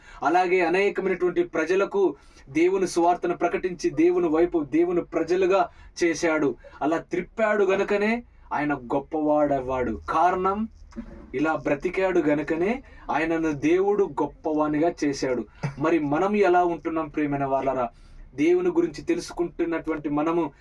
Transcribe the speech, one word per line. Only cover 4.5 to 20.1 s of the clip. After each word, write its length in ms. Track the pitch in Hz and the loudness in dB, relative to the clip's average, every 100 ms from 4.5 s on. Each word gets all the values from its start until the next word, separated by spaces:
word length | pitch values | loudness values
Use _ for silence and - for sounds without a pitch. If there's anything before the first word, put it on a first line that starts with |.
| 349 | 0
దేవుని 420 | - 311 175 175 | 0 0 2 0
ప్రజలుగా 680 | - 339 165 180 180 190 175 - - - | -2 -4 0 0 2 2 0 -4 -18 -2
చేశాడు. 520 | 170 151 170 156 139 - - - | -2 0 0 2 0 -4 -14 -4
అలా 160 | 151 160 | -2 -2
త్రిప్పాడు 680 | - 175 180 - 214 208 | -4 -8 -6 -2 0 2
గనుకనే 600 | 190 196 196 202 208 240 - - - | 2 2 0 0 0 -2 -6 -20 -6
ఆయన 200 | - 147 | -4 -2
గొప్పవాడవ్వాడు. 1300 | 139 120 139 139 156 151 151 143 135 127 131 120 107 - | -4 -2 -4 -2 -2 2 2 2 0 -2 -2 -2 -4 -4
కారణం, 580 | 156 180 185 185 208 226 - - 226 - - - 131 | 2 2 2 -2 -2 -6 -10 -16 -16 -14 -18 -10 -2
ఇలా 200 | 160 156 | -2 -2
బ్రతికాడు 640 | - 196 185 185 190 175 | -2 -2 -2 0 2 2
గనుకనే 640 | 147 147 147 165 190 269 - - - | 2 0 0 -2 0 -2 -8 -18 -6
ఆయనను 400 | 143 165 165 160 | -2 0 0 0
దేవుడు 520 | 143 147 185 196 202 | 0 2 2 2 2
గొప్పవానిగా 880 | 180 139 147 - 160 151 151 151 170 170 | 0 -2 -6 -4 -4 0 0 2 0 0
చేశాడు. 420 | 147 139 135 123 107 - 139 131 | -2 -2 -2 -4 -6 -8 -8 -2
మరి 200 | 156 170 | 0 2
మనం 360 | 143 151 190 208 | 0 0 0 2
ఎలా 280 | 185 180 | 4 4
ఉంటున్నాం 440 | 175 165 165 160 151 | 2 -2 -4 -6 -4
ప్రియమైన 380 | 156 147 139 139 | -4 -2 -2 -2
వాళ్ళరా? 440 | 135 135 131 120 - - - - 127 | 0 0 -2 -4 -8 -20 -20 -16 0
దేవుని 340 | 320 359 359 | 2 4 2
గురించి 320 | 311 339 - | 0 -2 -4
తెలుసుకుంటున్నటువంటి 1080 | - 330 - - 170 - 165 160 160 156 | -4 -4 -4 -6 -6 -2 -4 -2 -4 -6
మనము, 420 | 156 | -2